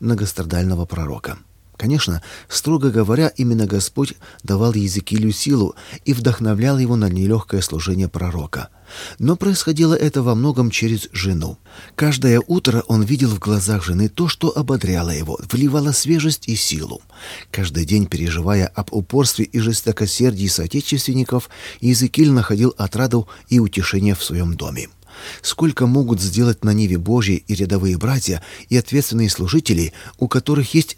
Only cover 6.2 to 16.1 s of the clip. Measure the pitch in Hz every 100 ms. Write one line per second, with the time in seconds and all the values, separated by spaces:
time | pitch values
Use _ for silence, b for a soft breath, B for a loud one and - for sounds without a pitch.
6.2 | 120 113 110 104 131 139 120 117 101 92
7.2 | 98 110 - 98 - 78 85 92 90 -
8.2 | 87 85 73 64 - B B B B B
9.2 | 123 175 202 185 160 156 160 165 147 143
10.2 | 123 113 143 127 117 - 113 110 - 95
11.2 | 95 85 80 - - B B - 151 131
12.2 | 131 117 - 175 - 117 - 113 104 135
13.2 | 127 104 107 104 92 107 85 90 107 -
14.2 | 175 - 165 - 120 131 90 90 85 76
15.2 | 78 - - 120 143 147 147 135 139